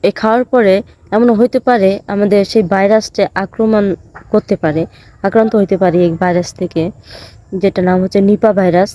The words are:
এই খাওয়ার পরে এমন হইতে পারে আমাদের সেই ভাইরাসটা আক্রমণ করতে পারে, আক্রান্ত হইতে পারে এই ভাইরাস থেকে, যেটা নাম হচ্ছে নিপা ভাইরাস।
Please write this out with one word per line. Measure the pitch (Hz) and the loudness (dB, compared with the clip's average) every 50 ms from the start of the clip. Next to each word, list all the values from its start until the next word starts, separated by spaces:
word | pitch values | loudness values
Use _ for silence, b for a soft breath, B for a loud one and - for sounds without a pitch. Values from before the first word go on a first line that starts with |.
| - | -2
এই | 208 202 | -4 -4
খাওয়ার | - - 220 220 240 254 | -2 -2 0 0 0 -2
পরে | - - 254 226 196 190 196 - b b b b b | 0 0 2 2 4 2 2 -2 b b b b b
এমন | - 214 240 240 | 0 2 2 2
হইতে | 233 208 240 254 - 254 | 2 2 2 0 0 -2
পারে | - - 247 226 190 190 196 - - | 0 0 0 2 2 0 0 -2 -8
আমাদের | - 202 202 202 208 190 202 196 | -8 -4 -2 0 2 2 2 0
সেই | - - 226 214 165 196 | 2 0 -2 0 0 0
ভাইরাসটা | 196 196 202 220 220 214 - _ - 202 - _ | 0 2 2 2 0 0 -2 _ -4 -4 -2 _
আক্রমণ | - 196 190 - - 226 220 220 214 202 196 185 - - - _ - - - | -6 -8 -8 -4 -4 -2 0 0 0 0 0 -4 -6 -10 -20 _ -20 -12 -2
করতে | - 165 - - 208 | -2 -2 -2 -2 -6
পারে, | - - 156 151 160 165 - b b b b b b - | -2 -2 -2 -2 -2 -4 -6 b b b b b b -6
আক্রান্ত | 196 - 226 220 220 - | 0 0 2 0 2 0
হইতে | 214 202 - 202 | 0 0 0 0
পারে | 175 190 180 160 175 | 0 0 0 2 2
এই | 180 175 165 165 | 0 0 0 0
ভাইরাস | 185 180 175 175 175 - - | -2 0 0 -2 -2 -4 -8
থেকে, | - 185 190 - 165 160 180 - - B B B B B B B B B _ - | -10 -10 -6 -4 -4 -4 -4 -6 -12 B B B B B B B B B _ -8
যেটা | 190 180 196 - - 180 | -2 -2 -2 -2 0 0
নাম | 180 185 185 | 0 0 0
হচ্ছে | 185 185 - 202 | 0 0 0 0
নিপা | 196 196 208 208 - 220 202 | 2 2 2 2 2 0 2
ভাইরাস। | 185 180 185 170 175 190 202 | 2 0 2 2 2 0 0